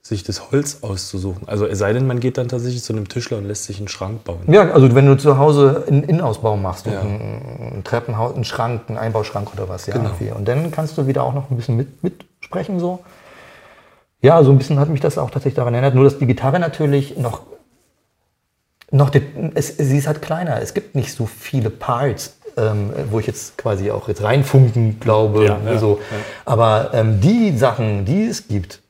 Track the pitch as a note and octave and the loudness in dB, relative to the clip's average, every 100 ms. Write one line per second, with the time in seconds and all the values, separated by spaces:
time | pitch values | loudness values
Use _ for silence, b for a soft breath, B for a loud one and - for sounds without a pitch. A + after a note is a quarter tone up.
0 | - G#2 - G2+ - C#3 D3 - A2 F#2+ | -6 -8 -6 -10 -4 -4 -4 -10 -8 -8
1 | - G2 F#2+ F2+ - G#2 G#2 G2+ G2+ A#2 | -8 -8 -8 -8 -8 -4 -2 -2 0 0
2 | C3 B2 B2+ A#2+ A#2+ B2+ B2 B2 - A2 | 0 0 -2 -4 -4 -4 -6 -8 -6 -6
3 | G2+ - A#2 A2+ G2+ G#2 - G2+ G#2 - | -6 -8 -6 -8 -6 -8 -10 -10 -10 -8
4 | F#2+ A2+ - E2+ F#2 F#3 G3 D3+ C3 A#2+ | -8 -10 -10 -6 6 6 8 6 8 8
5 | C#3 C#3 D3+ C3+ D3 D3 C#3 C#3+ - C#3+ | 6 6 6 4 4 6 6 4 2 0
6 | C#3+ D#3 D#3 G#2+ A2+ G#2 F#2+ F2+ - G2 | 2 0 0 -2 -2 -2 -4 -6 -8 -6
7 | G2+ G2+ G#2+ G#2+ B2+ A#2+ A#2 G2+ - A#2 | -6 -6 -8 -10 -12 -12 -12 -12 -4 -6
8 | A#2 A2 A#2+ B2+ A#2 - A#2 A#2+ - A2+ | -4 -4 -4 -4 -6 -4 -4 -4 -8 -6
9 | A2+ A2 G#2 G#2 G2+ G2+ F#2+ F2+ - A2+ | -2 -2 -4 -6 -8 -8 -8 -8 -6 -4
10 | G#2+ F#2 G#2+ A2 G2+ B2+ E3 D#3 D#3 - | -4 -4 -8 -6 -2 -2 -2 -4 -6 -4
11 | C3+ C3+ B2+ C3+ C#3 A#2+ A#2 A2+ C#3 - | -2 0 -2 -4 -6 -6 -2 -2 -4 -6
12 | E3+ - - _ - F#3+ F#3+ F#3 F3 F3+ | -8 -8 -20 _ -12 -10 -6 -4 -4 -6
13 | B B B B B B B B B B | B B B B B B B B B B
14 | B _ C3 E3 C#3 C#3 B2+ C#3+ D3 C#3+ | B _ 6 8 8 6 4 0 0 0
15 | C#3+ - B2+ C3+ C#3 C3+ B2 A#2 C3+ B2+ | -2 -2 -6 -4 -4 -2 -2 0 2 6
16 | C#3 C3+ B2 B2 C3 E3+ E3+ - D3+ C#3+ | 4 4 0 0 0 0 -2 -2 0 0
17 | C3+ - A#2+ G#2 - - _ _ _ _ | -2 -6 -6 -8 -16 -20 _ _ _ _
18 | _ _ _ _ _ _ _ _ _ C3+ | _ _ _ _ _ _ _ _ _ 2
19 | C#3 C#3 - - D#3+ D3 C#3+ - C#3+ C#3 | 4 2 0 -8 -6 -4 -6 -4 0 0
20 | C#3 D3+ - D#3+ F3 A2+ A2+ G3+ - C#3+ | 0 -4 -4 -6 -4 -4 -4 -8 -4 -4
21 | A2+ - A2+ - - C#3 A2 - - A#2+ | -4 -6 -8 -8 -6 -2 -2 -4 -4 -2
22 | C#3 A2 - _ A4 - G#2+ G#2 G2+ - | -2 -4 -10 _ -12 -2 -2 0 -4 -6
23 | C3+ A2 G#2 - - - A#2 G2 G2 G#2 | -4 -4 -4 -8 -14 -8 -4 -2 -2 -4
24 | - G2 G#2 C3 C#3 C3+ B2+ A2+ A2+ G#2+ | -6 -4 0 2 4 6 6 4 0 0
25 | A2+ G#2+ A2 G#2+ G#2 G#2 G#2+ A#2 G#2+ G#2 | 2 2 4 4 2 2 -2 0 2 0
26 | B G#2+ G#2+ B - A2+ A2+ G#2+ A2+ A#2 | B -10 -12 B -2 2 4 4 0 0
27 | A2 G#2 B2 A#3+ G#3+ C3+ B2+ A2+ A2 G2+ | 2 4 4 4 2 2 0 0 -2 -2
28 | G2 F3+ A3 G3+ - G2+ F#2 - | 0 0 -2 -4 -6 -6 -6 -14